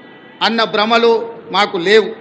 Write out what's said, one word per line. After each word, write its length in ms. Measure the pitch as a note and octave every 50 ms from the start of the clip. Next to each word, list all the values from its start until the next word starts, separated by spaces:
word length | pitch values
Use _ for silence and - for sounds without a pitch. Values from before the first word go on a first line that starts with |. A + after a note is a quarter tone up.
| - - - - - - - - F3
అన్న 140 | G#3 A3+ A3+ A3 - -
భ్రమలు 380 | G#3 G#3 A3 A#3 A#3 A#3 A#3 A3+ A3 - - - - - - F3+
మాకు 220 | F#3+ G#3 G3+ G3+ F#3 E3 F#3+
లేవు. 220 | G#3+ A3 G3 F3+ - -